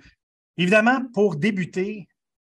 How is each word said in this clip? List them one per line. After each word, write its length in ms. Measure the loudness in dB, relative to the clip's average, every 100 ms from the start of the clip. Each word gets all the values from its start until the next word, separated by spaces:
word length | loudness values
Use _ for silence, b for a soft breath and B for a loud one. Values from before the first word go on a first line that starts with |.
| B B _ _ _ -4
Évidemment, 460 | 2 4 4 0 -2
pour 220 | 0 0
débuter, 720 | 0 -2 -2 -6 -6 -6 -8 -16 _ _ _